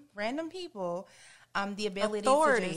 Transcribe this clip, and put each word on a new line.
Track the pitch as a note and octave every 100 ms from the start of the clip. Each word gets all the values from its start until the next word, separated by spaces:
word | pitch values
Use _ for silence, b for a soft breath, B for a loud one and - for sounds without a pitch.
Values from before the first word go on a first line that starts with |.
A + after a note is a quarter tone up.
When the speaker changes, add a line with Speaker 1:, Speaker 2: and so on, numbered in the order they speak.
| -
Speaker 1:
random | - G#3+ C#4 E4
people, | F#4 F4 G3+ F3+ F3 G3 B B B B
um, | - G3+ G3+
the | G#3
ability | F#3 G#3+ G#3+
Speaker 2:
Authority. | G#3+ C#4 D#4 A#3+
Speaker 1:
to | F3+